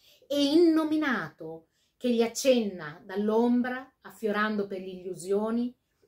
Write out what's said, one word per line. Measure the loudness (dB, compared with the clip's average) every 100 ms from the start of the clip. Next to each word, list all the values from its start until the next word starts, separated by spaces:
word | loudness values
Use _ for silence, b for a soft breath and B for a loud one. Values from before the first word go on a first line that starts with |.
| b b -4
e | 0 4
innominato | 6 6 4 2 0 -2 -2 -6 -12 -14 -14 -18 _ _ _
che | 0
gli | 2
accenna | 0 2 2 4 2 -6 -12 -14 -8
dall'ombra, | -2 2 2 4 2 0 -6 -14 _
affiorando | -20 -6 -2 0 0 -2 -4
per | -8
le | -10
illusioni, | -12 -10 -8 -2 -2 0 -2 -4 -8 _ _